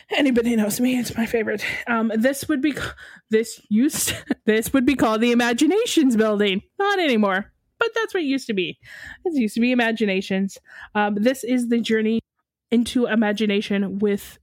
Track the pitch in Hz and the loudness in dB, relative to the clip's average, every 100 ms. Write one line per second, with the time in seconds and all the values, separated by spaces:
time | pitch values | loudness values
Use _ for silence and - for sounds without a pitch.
0 | - 381 277 240 233 233 208 208 247 254 | -6 0 2 2 2 2 0 0 0 0
1 | 226 - 226 233 220 214 - - - 233 | -2 -4 -2 -2 -2 -4 -6 -8 -4 0
2 | 220 220 247 277 - 302 294 262 - - | 0 0 0 0 -2 -2 0 -2 -6 -10
3 | - - - 220 226 - - 214 285 - | -20 -20 -2 0 0 -6 -2 2 2 0
4 | - - - - - 214 226 269 254 269 | -4 -4 -6 -4 0 0 2 0 2 2
5 | 233 220 240 240 240 240 294 392 466 - | 2 2 2 2 2 2 2 2 2 2
6 | 269 220 220 202 208 190 - - 403 403 | 2 4 2 2 2 0 -4 -4 0 0
7 | 330 226 202 190 208 _ _ - 466 453 | 2 2 2 0 -4 _ _ -4 -2 -2
8 | 440 381 294 269 - 202 170 - - - | -4 -2 -2 -2 -2 -2 -4 -6 -18 -20
9 | - - 381 302 214 - 240 247 226 226 | -20 -10 -4 0 0 0 0 2 0 0
10 | 214 190 190 190 196 - - - - 214 | -2 -2 -2 -2 -4 -6 -20 -20 -8 -2
11 | 208 208 226 262 226 254 240 233 226 220 | 0 2 0 0 -2 -2 0 0 0 0
12 | 214 226 - _ _ _ - 226 233 254 | 0 -2 -4 _ _ _ -2 0 0 0
13 | 240 220 214 208 214 202 214 202 196 196 | 0 2 0 0 0 0 0 -2 -2 -2
14 | 208 202 - - | 0 -2 -6 -20